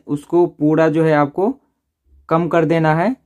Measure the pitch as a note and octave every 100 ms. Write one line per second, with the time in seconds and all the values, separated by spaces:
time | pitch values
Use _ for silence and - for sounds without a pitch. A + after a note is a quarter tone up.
0 | - C#3+ - E3+ E3+ - D3+ D#3 D#3+ D#3
1 | D#3+ D3+ C#3+ D#3+ G3+ C#4 _ _ _ _
2 | _ _ - E3 E3 E3+ D#3 E3 D#3 D#3
3 | G3 C4